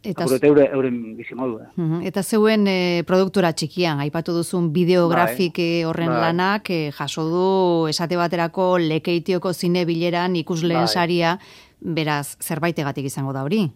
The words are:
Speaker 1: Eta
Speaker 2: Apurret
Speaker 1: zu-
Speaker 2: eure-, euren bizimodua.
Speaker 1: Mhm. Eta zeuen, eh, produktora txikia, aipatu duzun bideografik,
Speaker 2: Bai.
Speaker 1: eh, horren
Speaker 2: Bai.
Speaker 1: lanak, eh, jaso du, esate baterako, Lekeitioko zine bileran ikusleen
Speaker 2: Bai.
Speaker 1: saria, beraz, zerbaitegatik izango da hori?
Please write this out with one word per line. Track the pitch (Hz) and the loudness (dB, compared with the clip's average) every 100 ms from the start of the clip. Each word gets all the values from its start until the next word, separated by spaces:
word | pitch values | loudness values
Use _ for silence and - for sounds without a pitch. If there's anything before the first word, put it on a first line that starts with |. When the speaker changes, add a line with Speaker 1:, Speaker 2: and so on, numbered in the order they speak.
Speaker 1:
Eta | 214 180 | -8 -4
Speaker 2:
Apurret | 170 127 | 0 4
Speaker 1:
zu- | 147 | 6
Speaker 2:
eure-, | 147 139 | 6 6
euren | 139 131 120 110 113 | 4 0 -2 -8 -12
bizimodua. | 117 117 131 110 120 - | -12 -6 -6 -6 -10 -4
Speaker 1:
Mhm. | 165 165 170 | -2 -2 -4
Eta | 196 | -4
zeuen, | 180 220 214 220 202 | 0 2 2 4 2
eh, | 185 180 175 165 | 2 0 0 2
produktora | 185 190 202 175 | 2 2 2 0
txikia, | 160 151 - 175 143 | 0 -6 -2 -2 0
aipatu | 147 165 160 | -2 -4 -2
duzun | 170 165 180 170 | -4 -2 -2 0
bideografik, | 151 170 180 170 170 175 - 175 170 | 2 4 4 4 4 2 0 -2 0
Speaker 2:
Bai. | 170 170 | -2 0
Speaker 1:
eh, | 165 | -2
horren | 165 165 | -2 0
Speaker 2:
Bai. | 123 | 0
Speaker 1:
lanak, | 165 170 185 208 - | 0 0 0 -2 -4
eh, | 170 151 | -4 -4
jaso | - 143 165 160 | -6 -8 -4 -2
du, | 175 185 190 180 170 156 | 0 2 2 2 2 0
esate | 151 170 175 | -2 -2 0
baterako, | 170 175 165 190 185 180 | 0 0 -2 0 0 2
Lekeitioko | 160 156 180 175 165 180 185 | 2 0 0 -2 0 -2 -2
zine | 165 180 180 170 | -2 0 0 0
bileran | 165 175 175 180 175 | 0 0 0 0 -2
ikusleen | - 170 170 165 | -2 -2 0 2
Speaker 2:
Bai. | 113 | 2
Speaker 1:
saria, | 180 170 175 165 185 - - - _ | 0 0 2 2 0 -6 -20 -20 _
beraz, | 190 160 156 147 139 - | -6 -2 -2 -2 -4 -12
zerbaitegatik | - 156 170 160 139 139 135 | -6 -2 -2 -2 -4 -4 -6
izango | 143 135 | -6 -6
da | 135 | -4
hori? | 139 220 170 | -2 0 0